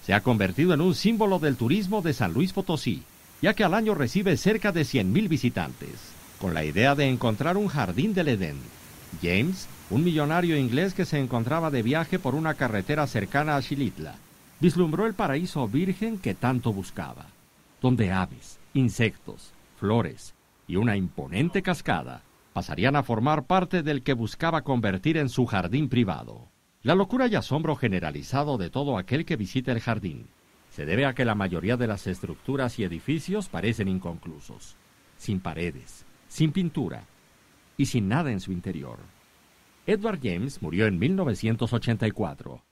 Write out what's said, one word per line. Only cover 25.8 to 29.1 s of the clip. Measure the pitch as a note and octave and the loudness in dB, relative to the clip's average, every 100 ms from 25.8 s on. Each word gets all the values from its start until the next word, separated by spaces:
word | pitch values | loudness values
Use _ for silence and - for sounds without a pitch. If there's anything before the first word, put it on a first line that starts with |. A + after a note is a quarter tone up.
| D3+ | 2
privado. | B2 G#2 C#2+ A1+ A1+ - _ _ _ | 2 2 0 -8 -16 -20 _ _ _
La | A#2 F3+ | 2 4
locura | G3 B3 B3 | 4 2 2
y | F#3+ | 0
asombro | - C#3 E3 C#3+ | 0 -2 0 0
generalizado | A#2 F#2 D#2+ D2 C#2 C3+ D3+ B2+ | 0 0 -2 -6 -4 -2 0 -2
de | E2+ | -2
todo | - C#3+ A2 | -2 -2 -2
aquel | F#2 | -2